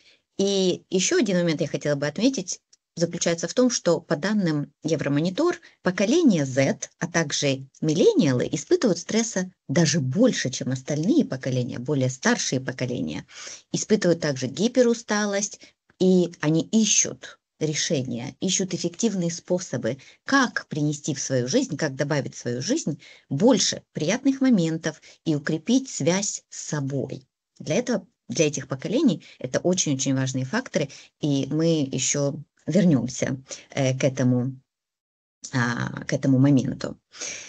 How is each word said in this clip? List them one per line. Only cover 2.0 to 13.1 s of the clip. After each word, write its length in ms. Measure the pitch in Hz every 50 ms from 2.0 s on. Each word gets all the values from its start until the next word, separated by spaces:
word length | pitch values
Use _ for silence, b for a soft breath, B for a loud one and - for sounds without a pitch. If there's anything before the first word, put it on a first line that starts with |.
| 143 147
отметить, 520 | 147 - 214 277 269 190 185 - - - _ _ _ _ _ _ _
заключается 520 | 165 170 170 170 170 - 175 170 170 175 170
в 60 | -
том, 160 | - 254 254
что 300 | 240 - - 185 165 147
по 160 | - - 165
данным 560 | 151 147 196 214 214 185 165 151 147 147 - _ _ -
Евромонитор, 760 | 156 160 139 143 143 143 143 165 185 185 - 311 349 349 - b b b b
поколение 640 | b 185 185 180 208 196 269 359 349 254 190 160 139
Z, 440 | 135 127 135 135 143 - - - - _ -
а 80 | 175 -
также 600 | - 170 165 143 - - - 139 135 135 135 - _ _
миллениалы 680 | - 156 151 180 277 453 440 339 185 135 127 123 - -
испытывают 480 | - 160 - - 359 359 330 226 170 -
стресса 520 | - - - 220 233 - - 190 185 185 - _ _ -
даже 320 | 135 165 170 151 - 170
больше, 500 | 131 127 127 185 254 247 - - - 127
чем 220 | - - 127 123
остальные 540 | 131 131 - - 151 147 156 202 320 311 -
поколения, 540 | - 135 131 - 135 127 127 120 - - -
более 300 | 123 135 151 135 127 127
старшие 520 | 131 - - 220 240 226 - - 147 131
поколения. 640 | 131 131 127 - 131 123 123 95 82 78